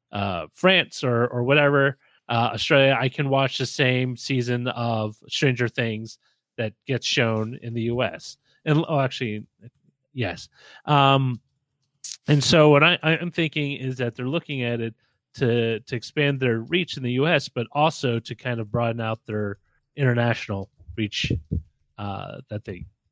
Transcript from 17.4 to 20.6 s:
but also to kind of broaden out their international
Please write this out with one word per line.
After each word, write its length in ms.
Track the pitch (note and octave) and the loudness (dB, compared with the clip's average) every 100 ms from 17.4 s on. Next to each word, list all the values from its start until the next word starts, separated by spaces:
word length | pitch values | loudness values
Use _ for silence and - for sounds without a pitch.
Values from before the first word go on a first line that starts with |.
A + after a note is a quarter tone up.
| - | -2
but 180 | B2 A#2 | -8 -4
also 480 | D3 D#3 - B2 A#2 | 0 0 0 -2 -2
to 160 | - A2+ | -4 -10
kind 240 | B2+ A#2 | -8 -6
of 120 | G#2+ | -4
broaden 300 | A#2 A#2 A#2 | -2 -2 -2
out 240 | A2 A2 - | -4 -6 -6
their 320 | G#2+ G#2 G2+ _ _ _ - | -6 -4 -8 _ _ _ 0
international 760 | C3 A#2+ A#2 A2+ - G2 | 2 2 2 0 -4 -8